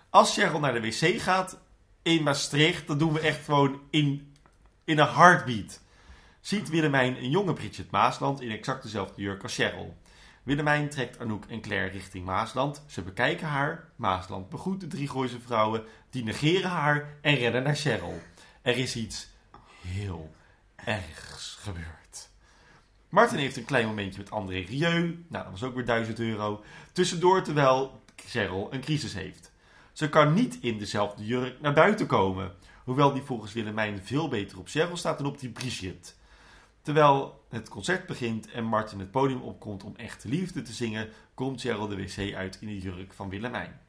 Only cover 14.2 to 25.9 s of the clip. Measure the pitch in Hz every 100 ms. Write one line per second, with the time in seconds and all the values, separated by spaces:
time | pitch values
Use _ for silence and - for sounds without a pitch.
14.2 | 90 98 98 - 185 190 175 135 139 131
15.2 | 131 120 117 117 110 110 110 - _ 131
16.2 | 113 107 147 185 180 180 147 147 143 -
17.2 | 151 139 120 120 135 147 143 107 85 85
18.2 | - - - - 123 120 127 120 107 -
19.2 | - - _ - - - 90 95 101 85
20.2 | 78 - _ _ _ - - 107 80 -
21.2 | - - - - 101 85 80 76 - -
22.2 | - _ _ _ - - _ _ _ 175
23.2 | 233 226 135 123 113 135 113 107 98 95
24.2 | 101 107 92 92 92 131 170 170 170 156
25.2 | - 101 98 95 123 123 120